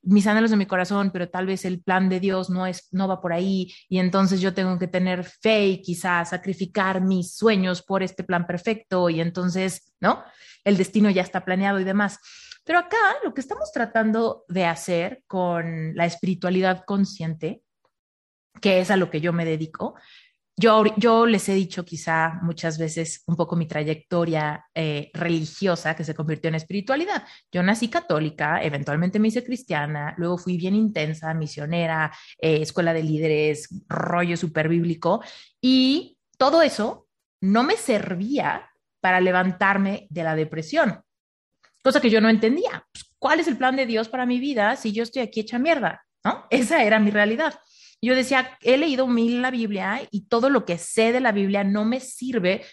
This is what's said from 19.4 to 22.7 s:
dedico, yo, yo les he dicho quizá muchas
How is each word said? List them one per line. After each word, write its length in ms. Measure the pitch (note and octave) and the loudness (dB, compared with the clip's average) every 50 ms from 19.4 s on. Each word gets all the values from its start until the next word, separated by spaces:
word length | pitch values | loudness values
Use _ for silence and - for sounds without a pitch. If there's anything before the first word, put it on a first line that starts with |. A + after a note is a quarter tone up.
| E3 | 0
dedico, 520 | E3 D#3+ D#3 D#3+ D#3 - - - C#4 - - _ - - - _ _ _ _ _ _ _ - | -2 -2 -4 -4 -8 -8 -8 -10 -10 -10 -12 _ -20 -20 -20 _ _ _ _ _ _ _ 2
yo, 260 | G#3 A#3 G#3+ A3 G#3 G#3+ G#3+ | 4 6 6 6 4 4 2
yo 300 | G#3 A#3 A#3+ A3+ A3+ A#3 | 2 2 4 6 6 6
les 240 | A#3 A3 F#3+ - - | 4 4 2 2 2
he 40 | G3 | 0
dicho 300 | F#3+ F#3+ F3+ - F#3+ F3 | 0 0 -2 -4 -10 -10
quizá 540 | - E3 D#3 - E3 D#3+ D#3+ D#3+ E3 D#3+ E3 | -10 -10 -10 -4 -2 0 0 0 0 -2 -2
muchas 380 | F3 E3 D#3+ E3 - E3 | -4 -4 -4 -4 -4 -6